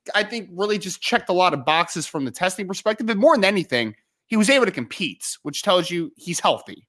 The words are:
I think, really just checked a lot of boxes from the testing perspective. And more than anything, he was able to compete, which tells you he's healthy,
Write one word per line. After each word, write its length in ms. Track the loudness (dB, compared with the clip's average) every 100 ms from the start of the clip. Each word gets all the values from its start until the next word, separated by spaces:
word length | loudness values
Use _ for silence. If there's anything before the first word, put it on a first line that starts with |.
| -4 -2
I 80 |
think, 240 | -2 -6 -8
really 240 | -4 -2 -2
just 240 | -4 -8
checked 260 | -2 -2 0
a 60 |
lot 200 | 2 2
of 120 | 2 2
boxes 420 | 2 0 -4 -6
from 160 | -6
the 80 | -6
testing 380 | -2 -4 -2 -6
perspective. 400 | -2 -2 -2 -2
And 100 | 4
more 160 | 4 6
than 80 |
anything, 500 | 4 2 0 -2 -2 -8 _ _ _
he 100 | 2
was 120 | 4
able 160 | 4 4
to 60 |
compete, 640 | 0 -8 -8 -8 -8 -12 -10
which 220 | -10 -4
tells 280 | 2 2 2
you 220 | -4 -6 -10
he's 240 | -10 -2
healthy, 480 | 0 0 -6 -20